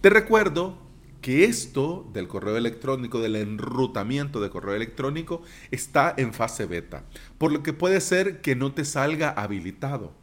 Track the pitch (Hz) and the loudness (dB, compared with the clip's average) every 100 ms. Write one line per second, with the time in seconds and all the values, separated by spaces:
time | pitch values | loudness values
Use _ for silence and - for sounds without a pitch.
0 | 196 208 214 220 196 156 185 185 - - | 10 8 6 4 4 0 -4 -6 -18 -20
1 | - - - 135 202 233 - - 143 180 | -20 -12 0 6 6 4 -4 -2 -2 -4
2 | - 101 92 - 101 110 117 113 131 135 | -8 -8 -6 -6 -2 0 0 -2 -4 -2
3 | 123 117 113 107 104 107 113 123 127 120 | -2 -2 -2 -2 -2 -4 -4 0 0 0
4 | 101 135 143 131 101 - 98 101 113 - | -2 -2 -4 -4 -4 -6 -4 -4 -4 -4
5 | 135 151 160 170 - - - 127 - - | -4 -4 -6 -8 -10 -20 -10 -8 0 2
6 | 151 151 123 107 113 - 101 85 - 71 | 2 2 -2 0 -4 -2 -6 -6 -8 -14
7 | - - - - 156 143 143 147 180 190 | -16 -20 -20 -2 0 2 -2 0 2 2
8 | 185 180 190 165 - 127 139 139 143 143 | 2 2 2 -2 -2 0 0 -2 -4 0
9 | 139 156 151 - 104 101 87 - 135 139 | 0 0 -2 -2 -4 -4 -6 -8 -6 -6
10 | 90 - | -8 -16